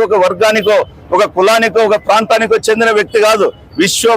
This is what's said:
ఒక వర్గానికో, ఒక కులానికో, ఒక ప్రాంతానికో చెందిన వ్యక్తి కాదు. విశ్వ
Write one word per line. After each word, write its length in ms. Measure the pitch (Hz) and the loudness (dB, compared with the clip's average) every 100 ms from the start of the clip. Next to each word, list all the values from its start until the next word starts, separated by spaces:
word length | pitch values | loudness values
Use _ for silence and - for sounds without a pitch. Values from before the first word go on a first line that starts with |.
| 220 | 0
ఒక 120 | 208 185 | 0 0
వర్గానికో, 520 | 180 214 214 202 202 147 - - 180 | 0 0 0 0 0 -2 -8 -6 -2
ఒక 80 | 208 175 | -2 0
కులానికో, 420 | 190 226 226 202 220 | 0 2 0 0 0
ఒక 100 | 208 - | 0 0
ప్రాంతానికో 520 | 208 220 226 220 220 - | 0 2 -2 0 -2 -2
చెందిన 240 | 220 226 214 | 0 0 0
వ్యక్తి 200 | 202 220 214 | -2 0 0
కాదు. 200 | 220 175 - - - | 2 -2 -4 -14 -4
విశ్వ 340 | 185 - 226 | -2 0 0